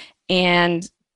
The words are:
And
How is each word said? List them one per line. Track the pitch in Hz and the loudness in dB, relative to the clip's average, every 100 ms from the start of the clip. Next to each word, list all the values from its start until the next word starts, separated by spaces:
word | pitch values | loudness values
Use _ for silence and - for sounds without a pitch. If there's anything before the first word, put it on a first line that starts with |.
| - _ - | -20 _ -4
And | 185 180 175 175 170 180 _ _ | 0 2 2 2 -2 -6 _ _